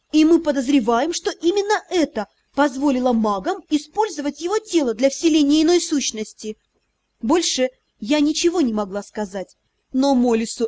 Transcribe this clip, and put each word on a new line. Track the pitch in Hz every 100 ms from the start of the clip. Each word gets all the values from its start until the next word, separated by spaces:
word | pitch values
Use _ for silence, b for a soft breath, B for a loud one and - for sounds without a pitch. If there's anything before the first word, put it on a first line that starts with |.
| _
и | 302
мы | 311 330
подозреваем, | 311 277 247 277 214 233 330
что | - -
именно | - 330 403 403 415 -
это | 359 294 220 202 _ _
позволило | - 285 254 285 254 254
магам | 226 214 196 277 381 -
использовать | 302 - - 427 349 285 -
его | 339 440
тело | - 302 247
для | 208 269
вселения | - 330 311 285 311
иной | 320 349
сущности». | - 294 - 220 214 - 214 - _ _ _ _ _ _
Больше | 226 339 330 - 254 - _ -
я | 208 302
ничего | 294 302 339 349
не | 254
могла | 214 196 202
сказать, | - 214 196 196 180 _ _ _ _
но | 262 277
Моллису | 254 247 226 226 -